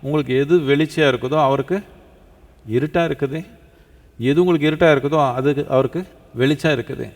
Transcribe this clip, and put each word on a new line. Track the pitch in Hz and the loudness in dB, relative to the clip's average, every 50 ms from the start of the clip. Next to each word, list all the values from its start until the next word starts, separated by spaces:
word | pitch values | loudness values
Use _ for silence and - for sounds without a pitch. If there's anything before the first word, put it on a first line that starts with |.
| - | -8
உங்களுக்கு | 135 147 151 143 123 127 131 143 | -4 -4 -4 -2 0 0 -2 2
எது | 143 170 180 151 135 | 2 2 2 2 2
வெளிச்சம் | 143 143 160 151 - 165 156 139 | 0 0 0 -2 0 0 2 2
இருக்குதோ | 127 120 - 127 143 156 151 135 | 2 0 -2 -2 0 0 2 2
அவருக்கு | 135 139 135 139 180 196 202 - - - - - _ _ - - - _ - _ - _ _ 110 107 | 0 0 -2 -4 -4 -6 -6 -10 -20 -20 -20 -20 _ _ -20 -20 -20 _ -20 _ -20 _ _ -4 -2
இருட்டா | 123 139 151 - 175 170 165 | -2 -2 0 -2 -2 -2 -2
இருக்குது, | 143 - 143 135 135 160 180 - - - - - _ _ - _ - _ _ _ _ - | -2 -4 -4 -6 -6 -8 -12 -12 -20 -20 -20 -20 _ _ -20 _ -20 _ _ _ _ -4
எது | 113 127 143 160 180 | -2 0 2 2 2
உங்களுக்கு | 180 175 156 143 151 | 2 2 2 2 0
இருட்டா | 156 156 175 165 151 | 0 4 4 4 4
இருக்குதோ | 135 127 143 151 160 147 131 120 131 | 4 2 0 0 0 0 0 0 0
அது | 131 143 147 135 143 - 135 | 0 0 0 0 -2 0 0
அவருக்கு | 131 135 123 - 165 185 - - - _ - _ 117 | 0 0 0 -2 -6 -10 -10 -16 -20 _ -18 _ -2
வெளிச்சம் | 127 139 151 143 - 160 147 | 0 0 0 0 0 -2 -2
இருக்குது. | 123 117 - 135 123 123 101 95 | -2 -4 -8 -10 -10 -10 -12 -12